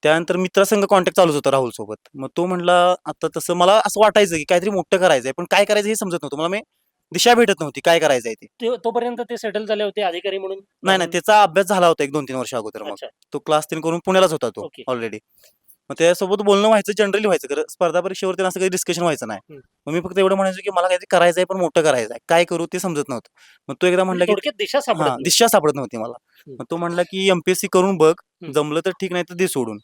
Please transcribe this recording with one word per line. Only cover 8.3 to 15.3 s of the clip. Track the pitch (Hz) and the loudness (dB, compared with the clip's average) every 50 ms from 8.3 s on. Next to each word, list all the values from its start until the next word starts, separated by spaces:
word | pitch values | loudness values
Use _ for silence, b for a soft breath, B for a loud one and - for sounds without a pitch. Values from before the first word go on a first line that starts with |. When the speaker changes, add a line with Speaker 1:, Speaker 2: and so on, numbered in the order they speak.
| 110 | -10
Speaker 1:
ते. | _ - | _ -14
Speaker 2:
ते, | - _ _ 240 226 247 | -20 _ _ -6 -6 -6
तोपर्यंत | 226 _ 233 208 240 240 247 240 220 | -4 _ -4 -4 -2 -4 -4 -6 -8
ते | 240 _ 240 | -10 _ -10
सेटल | 226 - 220 180 208 220 | -8 -8 -6 -6 -6 -4
झाले | 202 220 208 214 | -4 -4 -2 -2
होते | 202 190 208 | -4 -4 -4
अधिकारी | 208 180 165 175 - 196 190 | -4 -4 -4 -4 -6 -6 -6
म्हणून? | 196 190 190 190 | -6 -8 -8 -10
Speaker 1:
नाही, | 196 196 _ _ _ - | -12 _ _ _ _ 0
नाही, | 185 190 | 2 2
Speaker 2:
म्हणून? | 190 175 151 | 2 2 -2
Speaker 1:
त्याचा | 135 175 - - 214 214 208 | -4 -4 2 4 4 6 4
अभ्यास | 180 156 185 196 | 4 4 0 2
झाला | 175 208 190 180 | 2 2 4 4
होता | 170 165 - 151 | 4 4 2 -2
एक | 139 | -2
दोन | 139 151 139 | -2 -6 -6
तीन | 123 131 | -4 -6
वर्ष | 127 123 110 131 | -6 -6 -6 -6
अगोदर | 120 104 107 - 110 107 | -8 -8 -8 -12 -12 -12
मग. | - | -12
Speaker 2:
अच्छा. | 101 - - 113 _ _ _ _ - | -12 -12 -14 -20 _ _ _ _ -12
Speaker 1:
तो | 143 | -10
क्लास | _ - 156 151 151 | _ 0 0 0 0
तीन | - 165 160 | -2 -8 -6
करून | 156 165 165 170 _ | -4 -4 -4 -4 _
पुण्यालाच | - 185 190 190 175 | 0 2 4 4 4
होता | 160 143 - 117 | 2 -2 -4 -6
तो | - - 101 | -6 -8 -14
Speaker 2:
ओके. | 98 _ - 117 - | -14 _ -14 -8 -6
Speaker 1:
already. | 127 120 113 113 101 107 _ _ | -6 -6 -6 -8 -10 -12 _ _